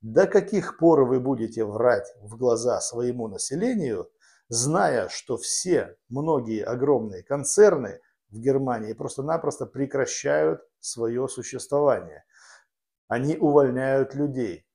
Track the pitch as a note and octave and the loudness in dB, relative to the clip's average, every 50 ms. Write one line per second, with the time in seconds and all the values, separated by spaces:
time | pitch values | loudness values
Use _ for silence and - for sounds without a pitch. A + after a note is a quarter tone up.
0 | - A2 A2 D3+ F#3+ F#3+ - G#3 F3+ F#3+ - G3 - - - - D#3+ E3+ D#3+ D3+ | -12 0 2 2 2 6 4 2 2 2 -2 -2 -2 -4 -6 4 6 6 8 6
1 | C3+ A#2+ B2+ C3 B2 C3 C#3 A#2 A2+ A2+ A2+ A2+ A2 G#2 G2+ A2 A#2 B2 A#2 G2+ | 6 4 2 0 0 -2 -2 -2 -4 -6 -4 -4 -4 -4 -2 2 4 4 4 4
2 | G2 - - - G#2 G#2 A2 A2+ B2+ B2 A#2 A2 A#2 B2 A2+ F#2 - - - A#2 | 0 -8 -16 -20 -20 -18 -10 -2 2 2 2 2 2 0 -2 -2 -2 -6 -6 -4
3 | A#2+ B2 A#2+ B2 A2+ A2 G2 - - - C3+ D#3+ G#3 B3 C4 G#3+ E3 C3 A2 F#2 | -4 -4 -4 -4 -6 -8 -8 -8 -8 -6 -4 -2 -2 -2 -2 -2 -2 -2 -4 -4
4 | - - _ _ _ _ _ _ _ _ A#2 A#2 A#2+ C#3 D#3 F#3 G3+ E3 C#3 A#2 | -6 -10 _ _ _ _ _ _ _ _ -4 -2 -2 0 2 2 2 2 2 0
5 | F#2+ - - - - - B2+ - - - - - - F#3 F3 C3+ F#2 - - _ | -2 -4 -8 -12 -6 -6 -6 -6 -4 -6 -6 -4 0 2 2 0 0 -2 -10 _
6 | _ _ A#2 C3+ D3+ D#3+ D#3 C#3 A#2+ A2 A2 G#2+ G2+ - A#2 B2 C3 C#3 C#3+ B2 | _ _ -8 -6 -2 0 0 0 0 -2 -4 -4 -4 -4 -4 -2 2 2 2 2
7 | A2 G#2+ F#2+ F2+ - _ C#3+ D3 C3+ - - - G#3 G#3 F3+ D3 B2 G2+ F#2+ - | 2 -4 -10 -12 -8 _ -6 -4 -4 -2 6 8 8 8 6 4 -4 -6 -10 -12
8 | _ _ _ _ _ _ G#2 A2 A2+ C3+ C3+ C3+ C3+ C3 A#2+ A2+ A2 G#2+ A2 A2+ | _ _ _ _ _ _ -16 -4 0 0 2 2 0 0 -4 -4 -4 -8 -10 -8
9 | B2 B2 - - C3+ D3 D#3+ E3 - D3 C3 - C3+ A2 _ B2+ C#3 C3 - C3+ | -8 -10 -8 -8 -4 -4 -4 -2 -2 -4 -4 -6 -10 -10 _ -6 -6 -2 0 -2
10 | C3 - - - - C#3+ C#3+ D3+ D#3 D#3 D#3+ D#3+ - _ _ _ - - - A#2+ | -2 -2 -4 -4 -2 0 0 2 2 0 0 -2 -8 _ _ _ -12 -12 -6 -4
11 | A#2 A2+ A#2+ A#2+ C3 C3 - - A2+ - - B2 - - C#3+ C#3+ D3 C#3 B2 G2 | -4 -2 -2 -2 -4 -4 -6 -10 -12 -10 -10 -12 -8 -2 0 2 4 4 2 2
12 | F2+ E2+ D2+ D2 _ _ _ _ - - - - _ _ _ _ _ _ _ _ | -2 -10 -18 -20 _ _ _ _ -20 -20 -20 -20 _ _ _ _ _ _ _ _
13 | _ _ A2+ A#2+ C3 D3 D#3+ D#3 D#3+ D3+ C#3+ D3 C#3+ C3 B2 B2+ C3 C3+ C3+ C3+ | _ _ -4 -2 -2 -2 -2 0 2 6 6 6 6 6 2 0 0 0 2 0
14 | C3+ C3 - C3+ D3 C#3+ C3 C3 B2 G2+ E2+ E2 _ _ | 0 -2 -2 -4 -4 -4 -2 -4 -4 -4 -6 -10 _ _